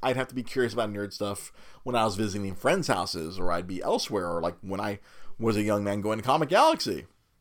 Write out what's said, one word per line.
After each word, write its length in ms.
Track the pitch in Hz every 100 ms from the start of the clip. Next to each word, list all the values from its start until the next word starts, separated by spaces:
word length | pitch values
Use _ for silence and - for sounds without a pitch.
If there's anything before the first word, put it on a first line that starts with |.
I'd 140 | 127 127
have 120 | 127
to 60 |
be 80 | 123
curious 280 | 113 131 120
about 200 | 107 107
nerd 200 | 101 101
stuff 400 | - 104 101 - - - -
when 140 | - 120
I 80 |
was 100 | 110 98
visiting 380 | 107 101 98
friends' 320 | 92 135 190 151
houses, 520 | 98 85 82 80 95
or 120 | 90
I'd 160 | 87 90
be 160 | 92
elsewhere, 460 | - 240 - 104 87
or, 120 | 85
like, 160 | 87 87
when 200 | 90 98
I 200 | 107 101 - - - -
was 180 | 113 107
a 60 |
young 200 | 107 104
man 180 | 101 101
going 180 | 104 110
to 60 |
Comic 240 | 120 151 151
Galaxy. 580 | 190 320 330 - 87 - _ _ _